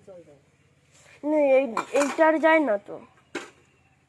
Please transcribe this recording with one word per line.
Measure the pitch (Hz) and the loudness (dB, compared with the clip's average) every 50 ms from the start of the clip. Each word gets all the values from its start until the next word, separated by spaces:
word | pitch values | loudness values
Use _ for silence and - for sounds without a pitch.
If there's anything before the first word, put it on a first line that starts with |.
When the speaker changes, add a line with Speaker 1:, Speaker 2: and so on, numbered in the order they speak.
| _ | _
Speaker 1:
জল | 202 185 175 160 | -20 -20 -20 -20
যায়। | 151 143 135 _ _ _ _ _ _ _ _ _ _ _ _ _ _ - _ - | -20 -20 _ _ _ _ _ _ _ _ _ _ _ _ _ _ _ -18 _ -6
Speaker 2:
না, | 294 302 302 285 277 262 | -2 0 2 2 4 2
এই, | 262 277 240 220 - - - | 2 2 -2 -6 -8 -6 -2
এইটার | - 277 285 269 - - 320 320 311 311 | -2 0 0 0 0 0 2 2 2 2
যায় | 269 320 320 320 | 2 2 2 2
না | 302 247 208 202 | 2 0 -4 -4
তো। | - - 165 135 - - _ _ _ _ - - - - - _ _ _ _ _ _ _ _ _ _ | -6 -12 -18 -18 -20 -20 _ _ _ _ -14 -14 -14 -16 -20 _ _ _ _ _ _ _ _ _ _